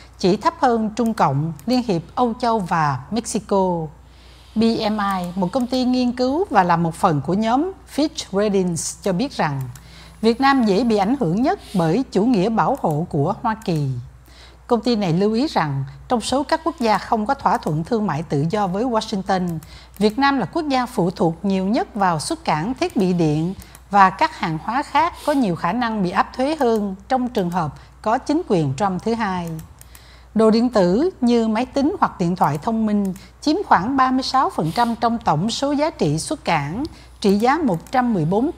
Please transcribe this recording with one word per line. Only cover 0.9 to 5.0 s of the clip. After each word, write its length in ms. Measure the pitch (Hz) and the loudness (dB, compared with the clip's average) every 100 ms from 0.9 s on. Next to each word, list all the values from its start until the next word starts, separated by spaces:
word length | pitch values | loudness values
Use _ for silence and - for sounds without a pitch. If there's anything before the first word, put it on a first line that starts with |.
| 214 | -2
Trung 180 | 226 | -2
Cộng, 380 | 214 175 135 160 160 - | 2 2 2 -2 -6 -2
Liên 160 | 254 | -2
hiệp 200 | 240 170 165 | 0 -2 -2
Âu 200 | - 247 220 | -2 -2 0
Châu 180 | 240 226 | 0 0
và 420 | 175 170 151 135 - | 0 0 2 0 -4
Mexico. 760 | 226 226 220 - 196 185 170 160 - - - - - - | -6 -4 -6 0 0 2 -2 -6 -12 -20 -20 -20 -20 -8
B 80 | 214 226 226 214 | 0 2 2 -2
M 80 | |
I, 280 | 214 | -2